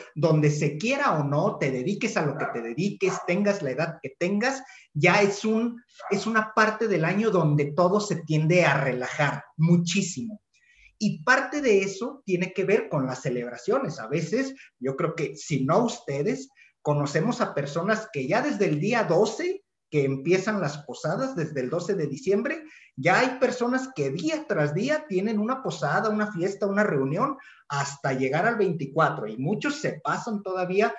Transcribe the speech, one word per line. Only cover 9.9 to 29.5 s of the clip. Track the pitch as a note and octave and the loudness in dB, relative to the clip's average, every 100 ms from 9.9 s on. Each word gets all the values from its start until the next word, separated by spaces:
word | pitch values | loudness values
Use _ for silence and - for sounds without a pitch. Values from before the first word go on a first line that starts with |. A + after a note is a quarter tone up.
| G3 - B2+ A2+ G#2+ _ _ _ _ - - | 0 -2 -4 -8 -10 _ _ _ _ -20 -4
Y | G#3+ - | -2 0
parte | B3 C4+ - D4 | 2 2 2 0
de | C4 G3 | 4 4
eso | G3 - B3 - - | 2 -4 -8 -8 -2
tiene | F3 F3+ | -2 -2
que | - | -2
ver | E3+ A3 - | 2 2 0
con | D3+ B2+ | -2 -2
las | B2+ | -4
celebraciones. | C3+ B2 A#2+ A#2 - C4 G#3 - | -4 -4 -6 -6 -2 0 -2 -6
A | A2 | -4
veces, | D#3 D#3 A3+ C4+ - - - | -4 -2 -2 -2 -8 -20 -8
yo | B2+ C3+ | -4 -2
creo | D3 | -2
que | E3 C#3+ - | -2 -6 -6
si | - C3+ C3+ | -4 -2 2
no | F#3 | 2
ustedes, | A#3+ - - C#3 F3+ C3 - _ _ _ | 2 -2 -6 -4 -2 -4 -8 _ _ _
conocemos | D3+ D3 C#3+ D#3+ A3 A#3 | -2 0 2 0 0 0
a | G3+ | -2
personas | - D3 E3 F#3+ G#3+ - | -2 -4 -2 0 -2 -2
que | C#3+ C3 | -6 0
ya | A3 | 0
desde | D4 G#3 F3 | 0 0 0
el | D3+ | 2
día | G3+ A#3 | 0 0
doce, | E3+ E3+ A3+ - F4+ F#4 _ _ _ | 2 4 2 0 -4 -4 _ _ _
que | D3+ C#3 | 0 2
empiezan | C3+ D3 F#3+ G#3+ G#3 | 0 2 2 2 -2
las | D3+ - | -2 -6
posadas, | - A#2+ D#3 G#3 C4+ F3 | -12 -8 -4 -2 -2 -4
desde | D3 C#3 | -4 -4
el | B2 | -4
doce | E3+ F3 | -2 -2
de | F#3 C#3 | -2 -2
diciembre, | C3 F#3 G3+ C#4 D#4+ - - - - | -4 0 0 0 -6 -10 -20 -16 -2
ya | C3 G3+ | 2 4
hay | C4 - | 2 2
personas | B3 - A#3+ B3+ - - | 0 0 0 -2 -2 -4
que | C3+ | -2
día | E3 D#4 D#4 - | -2 -2 -2 -2
tras | F3 D3 | 0 0
día | E3 C4 D4+ D4+ | 0 0 -2 -2
tienen | F#3 G#3+ G#3 | -2 0 0
una | A3 C4 | -2 -2
posada, | F3 - C#3+ F#3 A3 | -4 -4 0 0 0
una | G#3 G#3 | 0 -2
fiesta, | E3+ G3 G3+ G3+ | -2 -4 -2 0
una | G3 | 2
reunión, | G3 D3 C3+ E3+ C#4 C#4 - - - | 2 2 0 0 -2 -4 -14 -20 -6
hasta | C#3 C#3 - C#3 | -4 -4 -4 -4
llegar | C3 C3 D3+ G#3+ | 0 0 2 2
al | G#3+ | 2
veinticuatro, | F#3 D#3 C#3 D#3+ D3 - G#2+ | 0 0 -2 2 2 0 -6
y | A2+ | -4
muchos | D3 | -2